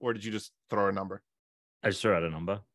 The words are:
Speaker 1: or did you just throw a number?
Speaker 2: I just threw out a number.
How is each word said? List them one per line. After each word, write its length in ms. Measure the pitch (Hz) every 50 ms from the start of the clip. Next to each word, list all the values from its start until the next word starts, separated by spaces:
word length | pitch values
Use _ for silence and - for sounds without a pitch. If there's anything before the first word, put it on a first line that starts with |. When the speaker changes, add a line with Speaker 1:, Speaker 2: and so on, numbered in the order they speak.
Speaker 1:
or 120 | 135 123 117
did 120 | 107 101
you 60 | 113 107
just 200 | 107 104 - - _ _ _
throw 200 | - 104 101 98
a 40 | 101
number? 300 | 98 95 95 95 101 - _ _ _ _ _ _ _ _ _ _ _ -
Speaker 2:
I 60 | 107
just 120 | 95 - -
threw 100 | 110 98
out 100 | 85 82
a 40 | 82
number. 300 | 80 78 85 87 101 101 101 _ _